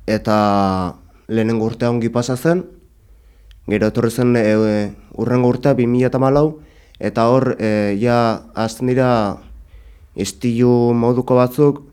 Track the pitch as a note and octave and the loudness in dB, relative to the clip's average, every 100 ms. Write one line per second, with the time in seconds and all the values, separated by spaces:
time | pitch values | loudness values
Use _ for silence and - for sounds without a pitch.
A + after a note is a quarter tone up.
0 | - G#2+ A2 G#2+ G#2 G2+ G2 F#2+ F2+ - | -4 -2 0 2 2 2 0 -2 -4 -8
1 | - - - A2 A2 A2+ A2 A#2 A#2+ A#2+ | -18 -20 -6 -2 -2 -2 -4 -2 -2 -2
2 | A2+ A#2+ A#2+ B2+ E3 F3 F3 - - _ | -2 -2 -4 -2 0 -2 -4 -16 -20 _
3 | - - - - - - - G2+ G#2+ A2+ | -20 -20 -20 -20 -20 -16 -4 -2 -2 0
4 | A#2 A#2 B2 A#2+ G#2+ G#2+ A2 G#2+ G#2 G2+ | -2 0 0 2 2 2 0 -2 -4 -10
5 | - - A2+ B2 B2 B2+ C#3+ B2+ A#2+ B2 | -16 -8 -2 0 2 2 0 2 2 0
6 | B2+ B2+ C3+ C#3+ D#3 D3+ - - - - | 0 0 2 2 0 -2 -16 -20 -20 -10
7 | G#2 G#2+ A2+ C3 B2+ - G#2+ G#2+ G#2 G2+ | -6 0 2 2 0 -2 -2 0 0 0
8 | A#2+ A#2+ A#2 G#2+ - - A2 - B2+ B2+ | 0 2 2 -2 -6 -6 -6 -4 -2 0
9 | B2+ A#2+ G2+ - - - - - - - | 2 2 0 -6 -14 -20 -20 -20 -20 -20
10 | - - G2 - B2 A#2 B2 A#2+ A#2+ A#2+ | -14 -8 -8 -6 -4 2 2 4 2 2
11 | A#2+ B2 B2 B2+ B2 B2+ D3 C#3 - | 0 0 2 2 2 2 0 0 -8